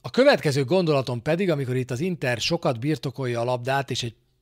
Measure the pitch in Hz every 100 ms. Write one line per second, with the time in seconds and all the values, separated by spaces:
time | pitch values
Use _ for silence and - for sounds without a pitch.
0 | - - 277 240 156 135 127 185 165 143
1 | 131 120 151 170 196 147 127 127 127 127
2 | 185 165 127 117 - 170 160 117 139 156
3 | 143 131 127 117 120 127 120 139 131 127
4 | 120 - _ _